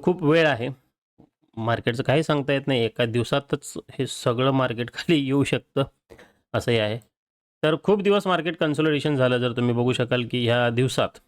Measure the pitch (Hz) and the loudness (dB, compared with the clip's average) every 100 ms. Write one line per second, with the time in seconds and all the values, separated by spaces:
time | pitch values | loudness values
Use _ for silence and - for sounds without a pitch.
0 | 180 180 151 165 156 117 127 135 _ _ | 0 0 2 4 4 2 -4 -8 _ _
1 | _ _ _ _ _ - 110 113 - 117 | _ _ _ _ _ -6 -2 0 0 -2
2 | 127 143 160 147 139 139 143 127 113 - | 0 0 2 0 0 -2 0 0 0 0
3 | 120 117 113 143 - 147 - - - - | -2 0 -2 -4 -4 -8 -8 -14 -10 -6
4 | 127 - 131 120 135 135 127 113 120 - | -6 -4 -2 0 2 2 0 -2 -8 -6
5 | - 156 135 139 - 127 - 139 135 - | 0 0 2 0 0 -2 -2 -4 -4 -6
6 | - - - _ _ 117 - 117 107 117 | -20 -20 -20 _ _ -4 0 0 0 -4
7 | - _ _ _ _ _ 151 160 - 202 | -12 _ _ _ _ _ 0 0 2 2
8 | 196 202 190 170 165 165 156 143 156 147 | 2 2 2 -2 -2 -2 -2 0 0 0
9 | 156 139 127 123 123 117 123 120 123 123 | 0 2 2 2 0 0 0 2 0 0
10 | 123 127 117 127 117 120 120 117 127 - | 0 -2 -2 -2 0 2 2 2 0 0
11 | 104 - | -2 -4